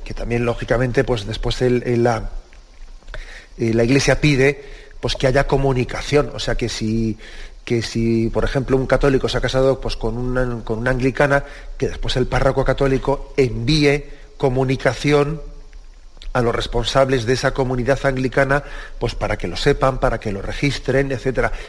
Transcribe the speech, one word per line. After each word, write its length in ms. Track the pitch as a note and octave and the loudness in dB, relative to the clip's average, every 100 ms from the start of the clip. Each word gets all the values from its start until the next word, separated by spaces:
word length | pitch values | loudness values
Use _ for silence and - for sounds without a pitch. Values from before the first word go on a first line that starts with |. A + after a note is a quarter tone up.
que 120 | - - | -10 -6
también, 300 | G#2 A#2+ A#2+ | -2 0 0
lógicamente, 580 | A#2 - A#2+ B2+ B2+ | -2 0 0 2 2
pues, 240 | A#2 A#2 G2+ | 0 0 -4
después 340 | A2 A#2+ - | -4 -2 0
el, 220 | B2+ B2 B2 | 2 2 2
el, 180 | A#2+ | 2
la, 280 | A#2+ A2 G#2 - - - - - - - - - - - - - | 2 2 -4 -10 -12 -20 -20 -20 -18 -18 -14 -12 -12 -16 -12 -2
eh, 120 | A#2 | 2
la 120 | A2+ | 4
Iglesia 360 | A#2 C#3 C#3+ C3 | 4 4 4 4
pide, 460 | D3+ C3 C#3 C#3+ - - - - | 4 4 4 2 -8 -18 -18 -6
pues, 160 | B2 - | -6 0
que 120 | C3+ | 2
haya 180 | C3+ C#3 | 2 2
comunicación, 840 | C#3 C3+ B2+ A#2 - - C#3+ B2 | 2 2 0 -2 -4 0 2 2
o 60 | A#2 | -4
sea, 160 | - A#2 | -4 -2
que 140 | A2+ | -2
si, 500 | - A2 A2+ A2+ G#2 - - - - | -4 -2 0 0 -4 -10 -14 -14 -10
que 200 | - A#2 | -2 -2
si, 480 | - A2+ A2+ A2+ A2+ | -2 0 2 2 2
por 140 | A2 A2 | 0 0
ejemplo, 320 | C#3 A#2+ C3 | 0 2 0
un 100 | B2 | 2
católico 420 | C3 C#3+ C3 - | 4 4 2 2
se 80 | E3 | -2
ha 40 | |
casado, 380 | B2 C3 C3+ C3 | 0 2 2 2
pues, 160 | - - | -2 -4
con 220 | A2+ A#2 | -4 -4
una, 460 | B2 B2+ B2 A#2 | -2 -2 -2 -4
con 160 | - A2 | -4 -2
una 100 | B2 | 0
anglicana, 540 | B2+ C3 - C#3+ C#3 - - - - | 0 0 2 4 2 -2 -14 -12 -4
que 100 | - | -4
después 280 | - C3 C3 | -2 -2 0
el 100 | B2 | 0
párroco 400 | B2+ C3+ C3+ C3 | 2 2 2 0
católico 680 | B2+ C#3 C3 - C#3 - - | 2 2 0 0 -2 -2 0
envíe 880 | B2+ A2+ A#2 D#3 C#3+ C#3+ - - - - | 0 0 0 4 4 2 -4 -16 -18 -2
comunicación 1040 | C#3 B2+ C3 B2+ C#3 - C#3+ D3 C#3+ D#3+ - - - - - - - - - | 0 2 0 2 0 0 2 2 2 -2 -10 -14 -18 -18 -20 -20 -20 -14 -4
a 80 | B2+ | 0
los 120 | A#2 | 0
responsables 720 | A2+ - A#2+ A2 C3+ C3 C3 A2 | 0 -2 -2 0 2 4 2 2
de 60 | |
esa 220 | B2+ C3+ | 0 0
comunidad 520 | - B2+ B2+ A#2+ C3+ C#3 | 0 0 0 0 2 0
anglicana, 580 | C3 C3 C#3+ C3+ C#3+ - - - - | 0 0 2 2 2 -2 -12 -12 -4
pues, 160 | A#2+ - | -4 -2
para 220 | G2+ G#2+ | -2 -2
que 100 | F#3 | -4
lo 80 | - | 0
sepan, 420 | C#3+ C#3+ C3+ B2+ | 2 2 2 2
para 200 | B2+ A#2 | 0 0
que 140 | A2 | -4
lo 80 | G2 | -6
registren, 680 | G2+ - C#3+ - - C3 C#3 | -6 -2 -2 -2 0 0 0
etcétera. 400 | C3 C3 B2 A2+ - | -2 -2 0 0 -2